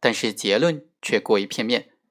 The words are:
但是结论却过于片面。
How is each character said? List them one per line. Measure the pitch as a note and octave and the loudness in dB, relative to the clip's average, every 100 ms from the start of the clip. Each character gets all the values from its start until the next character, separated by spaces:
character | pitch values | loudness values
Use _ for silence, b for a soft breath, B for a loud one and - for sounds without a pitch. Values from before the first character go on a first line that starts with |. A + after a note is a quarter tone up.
但 | B2 | -2
是 | A#2 A#2 | 0 -4
结 | G#2 G2+ G2+ | -4 0 2
论 | E3+ D#3 - _ | 2 0 -8 _
却 | - A2 | -2 -2
过 | - G#2+ | 2 0
于 | G2+ | 0
片 | - A2 | -4 -2
面。 | A#2+ - _ _ | -2 -4 _ _